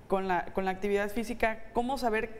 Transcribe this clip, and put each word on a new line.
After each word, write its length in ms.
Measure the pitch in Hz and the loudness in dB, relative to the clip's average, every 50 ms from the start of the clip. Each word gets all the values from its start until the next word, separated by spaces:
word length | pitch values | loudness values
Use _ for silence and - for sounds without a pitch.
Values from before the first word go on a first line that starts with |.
| - | -4
con 220 | - 196 190 190 190 | 0 0 2 2 2
la, 160 | 180 175 - - - | 2 0 0 0 -2
con 100 | 196 190 | -2 0
la 80 | 190 | 0
actividad 380 | 185 185 - 208 202 202 202 208 | -2 0 0 0 2 2 2 0
física, 560 | - 240 220 226 233 226 233 220 220 - - - - | -2 -2 -2 -2 -2 0 2 0 0 -2 -8 -4 -2
¿cómo 240 | 233 247 247 277 | 0 0 0 -2
saber 320 | 247 254 233 208 220 233 - - | 0 0 2 2 2 0 -2 -8